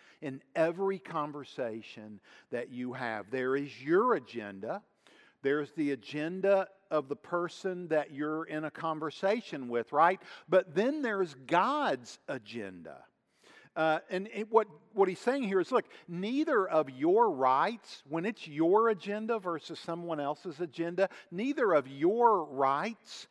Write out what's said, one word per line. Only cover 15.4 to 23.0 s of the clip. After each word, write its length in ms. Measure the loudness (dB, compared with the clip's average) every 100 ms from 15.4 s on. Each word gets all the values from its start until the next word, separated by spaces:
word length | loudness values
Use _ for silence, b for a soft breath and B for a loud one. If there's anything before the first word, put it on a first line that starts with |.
here 180 | 2 0
is, 100 | 2
look, 140 | 0 -2 B -10
neither 580 | -6 -4 -2 2 2 2
of 220 | 0 0
your 420 | 0 2 4 4
rights, 720 | 4 4 4 2 -2 -14 -20 -6
when 160 | -4 -4
it's 200 | -6 -6
your 440 | 0 4 4 4
agenda 500 | 0 -4 -6 -4 -4
versus 400 | -4 -6 -8 -12
someone 400 | -8 -8 -4 -4
else's 400 | -4 -6 -8 -8
agenda, 480 | -6 -4 -2 0 0 B -10
neither 400 | -4 -2 2 4
of 160 | 4 2
your 560 | 0 2 6 6 6
rights 840 | 2 0 2 2 -2 -6